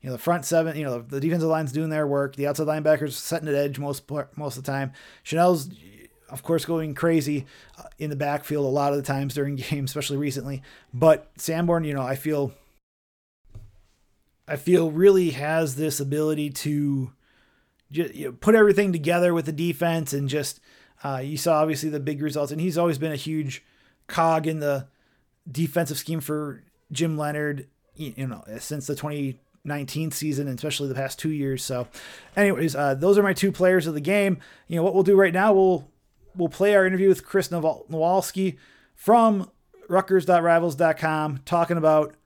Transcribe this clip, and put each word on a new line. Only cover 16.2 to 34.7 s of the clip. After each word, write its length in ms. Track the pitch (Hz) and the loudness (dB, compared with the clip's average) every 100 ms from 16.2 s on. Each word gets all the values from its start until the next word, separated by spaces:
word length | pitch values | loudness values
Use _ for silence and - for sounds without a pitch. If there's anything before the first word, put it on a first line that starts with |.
| 156 151 147 | 0 -2 -4
to 640 | 135 151 147 143 139 127 _ _ _ _ _ _ _ _ | -6 -4 -2 0 -2 -4 _ _ _ _ _ _ _ _
ju-, 200 | 143 170 | -6 -6
you 120 | - 135 | -6 -12
know, 40 | |
put 240 | 123 - 220 | -4 4 6
everything 360 | 208 196 202 | 8 6 2
together 420 | 170 147 175 180 | 0 0 2 2
with 120 | 170 151 | 2 -2
the 60 | |
defense 640 | 151 170 143 170 165 143 | -2 -2 0 0 0 -2
and 160 | 143 139 | -4 -2
just, 320 | 147 143 - _ _ _ _ | -2 -4 -10 _ _ _ _
uh, 180 | 143 131 | -8 -6
you 140 | 139 156 | -6 -4
saw 260 | 170 156 | 2 2
obviously 280 | 156 147 156 | 2 0 -4
the 100 | 147 | -4
big 220 | 139 143 | -6 -4
results, 320 | 151 151 143 | -4 -4 -4
and 80 | 151 | -2
he's 160 | 180 160 | -2 0
always 200 | 170 143 | 0 0
been 140 | 160 | -4
a 60 | 147 | -6
huge 460 | 147 156 143 - _ _ _ _ - | -6 -4 -4 -8 _ _ _ _ -8
cog 400 | - 165 160 156 | 0 2 2 0
in 140 | 160 | -2
the 260 | 147 139 135 _ _ _ _ _ - | -2 -2 -6 _ _ _ _ _ -12
defensive 460 | 127 165 170 156 147 | -4 -2 -2 -2 -6
scheme 240 | - 160 | -6 -8
for 420 | 139 151 147 117 _ _ _ | -4 -6 -6 -10 _ _ _
Jim 240 | 131 165 156 | -4 -2 -2
Leonhard, 500 | 147 147 147 143 135 _ _ - | -4 -2 -4 -4 -10 _ _ -14
y-, 140 | 151 117 | -12 -8
you 100 | 135 | -8
know, 180 | 107 - 110 | -8 -14 -14
since 300 | - 147 135 | -8 -8 -6
the 80 | 143 | -8
twenty 440 | 151 147 139 131 _ _ 151 | -6 -6 -6 -8 _ _ -10
nineteen 460 | 147 139 151 160 | -8 -6 -6 -6
season, 360 | - 156 143 143 | -6 -4 -4 -4
and 100 | 123 | -6
especially 300 | 156 143 139 | -6 -6 -6
the 80 | 131 | -4
past 240 | 135 - | -6 -6
two 120 | 156 | -6
years. 300 | 151 139 131 | -2 -4 -4
So 280 | - 127 120 - - - - - | -6 -6 -8 -12 -20 -20 -10 2
anyways, 360 | 202 190 160 | 2 2 0
uh, 200 | 139 143 135 | 0 0 2
those 220 | 170 202 | 4 4
are 60 | |
my 100 | 202 | 4
two 180 | 185 196 | 2 0
players 340 | 160 185 185 160 | 4 4 4 2
of 80 | |
the 80 | 151 | -4
game. 380 | 143 202 196 175 - - | 0 2 2 0 -6 -20
You 100 | _ | _